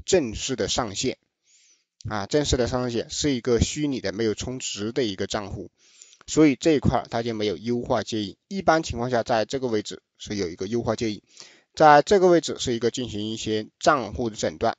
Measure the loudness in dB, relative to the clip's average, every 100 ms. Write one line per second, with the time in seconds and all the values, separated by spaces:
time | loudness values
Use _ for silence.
0 | 0 2 2 -4 -6 -2 -2 -2 -4 -4
1 | -4 -4 _ _ _ _ _ _ _ _
2 | -8 -6 0 0 2 2 0 0 -2 -4
3 | -6 -2 -2 0 2 2 2 0 -4 -4
4 | -4 -2 -2 -2 -6 -8 -8 -6 -4 -2
5 | -2 -2 -6 -6 -8 -10 -14 _ _ -20
6 | -20 _ -4 4 6 6 2 4 4 0
7 | 0 -6 -4 -2 -2 -2 -2 -4 0 -2
8 | -2 -4 -4 -8 -10 -6 2 2 0 -4
9 | -2 -2 0 0 0 -4 -2 -2 -4 -12
10 | _ _ -8 -4 -4 -6 -4 -4 -2 -2
11 | -4 -6 _ -20 -20 _ _ 4 8 8
12 | 8 6 6 6 2 -6 -4 0 -2 -2
13 | -6 -6 -6 -6 -4 -4 -4 _ 2 2
14 | 0 -4 -6 -4 -6 -2 -2